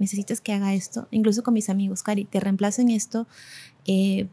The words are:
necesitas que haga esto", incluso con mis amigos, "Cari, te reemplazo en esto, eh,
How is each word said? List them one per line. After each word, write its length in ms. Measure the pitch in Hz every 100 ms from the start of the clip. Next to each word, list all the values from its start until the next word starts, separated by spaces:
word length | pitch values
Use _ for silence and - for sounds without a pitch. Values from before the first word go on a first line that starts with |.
necesitas 400 | 196 202 196 240
que 120 | -
haga 220 | 202 196
esto", 320 | 196 - 233 -
incluso 320 | 220 220 214
con 100 | 247
mis 140 | 220 214
amigos, 320 | 190 196 190
"Cari, 220 | - 202
te 160 | 202 196
reemplazo 420 | 196 196 202 208
en 80 | 240
esto, 380 | 220 - 226 233 - - - - _ -
eh, 420 | 190 196 190 190